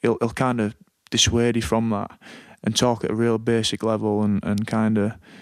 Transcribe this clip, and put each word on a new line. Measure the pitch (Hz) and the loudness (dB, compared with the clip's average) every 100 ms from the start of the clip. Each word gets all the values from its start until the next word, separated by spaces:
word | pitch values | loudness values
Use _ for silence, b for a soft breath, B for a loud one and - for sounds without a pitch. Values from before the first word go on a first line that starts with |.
he'll, | 117 113 | 0 0
he'll | 117 | -2
kinda | - 131 120 104 - _ _ - | 0 0 0 -2 -4 _ _ -6
dissuade | 117 - 117 120 117 | 0 2 2 2 0
you | |
from | 110 113 113 | 0 0 0
that | 101 - B B B B B | -2 -6 B B B B B
and | 107 | -2
talk | 117 123 113 | 2 2 2
at | - | -2
a | |
real | 110 117 113 | 0 0 0
basic | 117 117 110 107 | 0 0 0 -2
level | 110 110 107 104 | -2 -2 0 0
and, | 104 98 | 2 0
and | - 104 110 | 0 -2 -2
kinda, | 110 110 107 101 - B B | 0 2 2 0 -4 B B